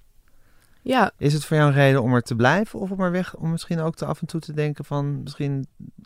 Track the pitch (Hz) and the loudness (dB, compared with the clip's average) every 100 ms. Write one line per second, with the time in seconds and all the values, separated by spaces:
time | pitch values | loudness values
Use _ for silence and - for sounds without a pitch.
0 | _ _ _ - _ _ _ _ 247 254 | _ _ _ -20 _ _ _ _ -2 0
1 | 190 - 147 151 - 156 147 139 139 135 | 0 0 0 0 0 4 4 6 6 4
2 | 123 123 - 117 123 180 220 214 190 190 | 4 2 0 2 4 2 -2 -6 -6 -2
3 | 180 180 180 - 160 165 - 170 160 - | -2 -2 -4 -6 -4 -4 -4 -4 -4 -4
4 | 143 156 160 165 - 151 151 147 143 143 | -6 -6 -6 -8 -6 -4 -4 -4 -6 -4
5 | 143 139 143 - 143 139 - - - - | -4 -6 -10 -6 -4 -4 -6 -14 -20 -20